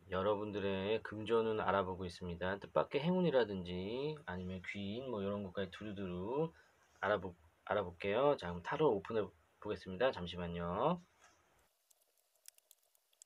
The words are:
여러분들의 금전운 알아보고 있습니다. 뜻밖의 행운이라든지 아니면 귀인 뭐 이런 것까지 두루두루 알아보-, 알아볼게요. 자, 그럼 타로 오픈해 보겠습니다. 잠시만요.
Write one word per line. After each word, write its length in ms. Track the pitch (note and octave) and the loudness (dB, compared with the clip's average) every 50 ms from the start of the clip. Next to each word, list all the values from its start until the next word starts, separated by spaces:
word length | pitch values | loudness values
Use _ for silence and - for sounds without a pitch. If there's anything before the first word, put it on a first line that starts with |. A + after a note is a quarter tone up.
| - - | -8 -4
여러분들의 920 | F#2 F#2 F#2+ G#2 G#2 G2+ G#2+ G#2+ G2 G#2 F#2+ G2 F#2+ F#2+ F#2+ G2+ A2+ A2 | 0 2 4 4 2 2 0 -2 -2 0 0 0 0 0 0 0 0 0
금전운 580 | - - G#2+ G#2+ A2 G#2 A#2 A2+ A2+ A2+ A2 G#2+ | -2 -4 -8 -6 0 2 4 4 4 2 0 0
알아보고 440 | - F#2+ F#2 G2 F#2+ F#2 F#2 F2+ F#2 | 2 4 4 4 2 2 -2 -4 -6
있습니다. 540 | F2+ - - F#2 F2 E2+ E2+ F2+ F#2 G2 G2 | -6 -8 -8 -8 -6 -4 -2 -2 -2 -2 -2
뜻밖의 420 | - - - D#2 D#2 - - C#3+ | -4 0 2 2 2 2 0 0
행운이라든지 1160 | D3 F3 F3+ F#3 F3+ E3 C3+ C3 A2+ G#2 G2+ F#2+ F2 F2 F2+ F2+ F#2 G2+ A#2 B2+ C#3 D3+ D#3 D3 - | 2 2 2 4 4 4 4 4 4 2 0 -4 -4 -4 -4 -4 -2 -2 -2 -2 -2 -4 -4 -6 -8
아니면 340 | F2+ F2+ F#2 F2+ F2+ F#2 F#2 F2 - | -8 -8 -6 -6 -6 -8 -8 -8 -8
귀인 400 | - G2+ G2 G2 G#2 A#2+ C3+ C3 | -8 -6 -6 -6 -6 -6 -6 -4
뭐 120 | A#2 G#2 | -4 -2
이런 220 | G2 G2 G2+ G#2 G#2 | -2 -2 -2 -2 -4
것까지 260 | F#2 F2+ G#2 F#2+ F2+ | -4 -4 -4 -6 -6
두루두루 800 | - - G#2 A2 G2 F#2+ G2+ F2+ F2+ F2+ F#2 G#2+ B2+ C#3+ E3 E3 - - - _ _ _ _ _ _ _ | -6 -10 -10 -8 -8 -6 -6 -4 -4 -4 -4 -2 0 0 0 -2 -4 -10 -20 _ _ _ _ _ _ _
알아보-, 360 | - G2 G#2 G2+ F2+ F#2+ F2 - - - _ _ _ | 0 2 2 2 0 -4 -10 -14 -20 -20 _ _ _
알아볼게요. 720 | - F#2+ G#2 F#2+ F2+ F2+ - - G2 G2+ A#2 C#3 D3 C#3+ | 0 0 0 0 -2 -4 -4 0 2 2 4 6 4 4
자, 120 | - F#2 F2 | 4 0 -4
그럼 140 | F2 F2 | -6 -6
타로 280 | F2 - D3 C#3+ D#3 C#3+ | -4 -2 2 4 4 6
오픈해 360 | A2 G2 - - A#2 A2 G2+ F#2 - _ _ _ _ _ | 4 4 0 0 0 0 0 0 -4 _ _ _ _ _
보겠습니다. 500 | - G#2 G2+ F2 - F#2+ F#2+ F#2 B2 C3+ | -6 -4 -4 -4 -6 -6 0 2 2 2
잠시만요. 880 | B2+ F#2 F2 F2 F2 F2 F2 F2 E2+ F2 E2+ E2+ F2 G2+ B2 D#3 F3+ F3 - _ _ _ - - _ _ _ _ _ _ _ _ _ _ _ _ _ _ _ _ _ _ _ _ _ _ _ - - _ _ _ _ _ _ _ _ _ _ _ _ _ - | 2 0 -4 -6 -4 -4 -4 -2 -2 -2 -2 -2 0 2 2 2 2 0 -4 _ _ _ -20 -20 _ _ _ _ _ _ _ _ _ _ _ _ _ _ _ _ _ _ _ _ _ _ _ -20 -20 _ _ _ _ _ _ _ _ _ _ _ _ _ -20